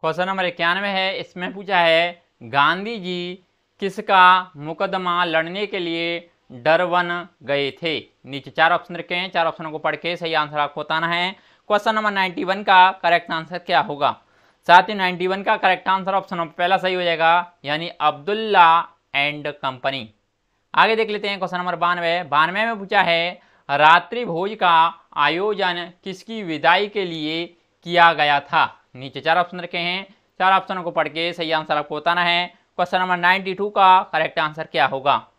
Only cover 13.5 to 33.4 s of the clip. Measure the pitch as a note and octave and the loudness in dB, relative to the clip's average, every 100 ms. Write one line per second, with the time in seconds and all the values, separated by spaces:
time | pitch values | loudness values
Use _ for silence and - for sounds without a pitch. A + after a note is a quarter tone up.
13.5 | F3+ F3 E3+ C#3+ C#3+ C#3 A2+ _ _ _ | -12 -2 0 0 -2 -2 -2 _ _ _
14.5 | _ - F3 F#3 G3+ F#3 F3+ F3+ F#3+ G3 | _ 6 6 6 -2 -4 -2 -4 -4 -2
15.5 | G#3+ F#3+ F3+ F#3+ F#3+ F#3 G3 F#3+ F3 E3 | 0 2 0 0 -2 0 -4 -4 -8 -8
16.5 | - F3+ F#3+ F3+ F#3 F3 D#3+ E3 F3 F3 | -4 0 0 0 -2 -2 0 2 2 0
17.5 | _ C#3 D3+ E3+ - D3+ C#3+ D3 G#3+ A3 | _ -6 -6 -6 -2 -2 -2 -6 -4 2
18.5 | G3+ E3 E3 - _ _ C#3 C#3+ D3 D3 | 6 6 6 0 _ _ -2 -2 -4 -10
19.5 | D3 C3+ B2+ C#3 C3+ A2+ _ _ _ _ | -6 -8 -4 -6 -6 -12 _ _ _ _
20.5 | _ _ D#3 F#3+ A3 G#3+ G#3 G#3 G3 F3+ | _ _ 2 2 2 0 -2 -6 -6 -6
21.5 | F3+ F3+ E3+ F3 F3 E3+ F3 E3+ C#3+ D#3+ | -6 -6 -2 -2 0 -2 -2 0 2 2
22.5 | F#3+ A3+ A3 G3 G#3 F3 E3 E3+ - _ | 0 -4 -4 -2 0 2 0 -2 -6 _
23.5 | _ - C#3+ D3+ F3 F3 A#3 A#3 E3 G3 | _ -4 4 8 6 4 -8 -6 -6 -6
24.5 | G#3+ F#3 E3 E3 - _ - D3 E3 G#3 | -2 2 4 2 -2 _ -2 0 0 -2
25.5 | G3 F#3+ F3 F3 - F#3+ F#3 - A3 F#3 | -2 -2 -4 -10 -14 -14 -14 -12 -10 -8
26.5 | C#3 D#3+ F3+ G#3 G#3 F#3 E3 D3+ D#3+ E3+ | 0 2 2 0 -4 -6 -6 -6 -6 -8
27.5 | _ _ _ E3+ F3 E3+ D3+ D3 C#3+ C#3+ | _ _ _ -2 4 6 6 2 0 0
28.5 | E3 D#3+ - _ B2+ C3+ C#3 D3+ E3+ F3 | 0 0 -4 _ -16 -12 -6 -2 0 0
29.5 | F3+ F3 F3 F3 F3+ G3 _ _ _ F#3 | -6 -10 -6 -6 -6 -10 _ _ _ 2
30.5 | F#3+ F#3 F#3+ E3+ E3+ D3+ D3+ E3+ E3+ D#3+ | 2 0 -8 -6 -4 -4 -4 -6 -4 -4
31.5 | D#3 D#3 D3+ D3 D3+ D3 F3 F3 E3+ F3+ | -4 -2 -4 -4 -4 -2 0 0 0 -2
32.5 | _ _ - F3 F#3 F#3 F3+ F3 F#3+ | _ _ -6 -2 0 0 0 2 2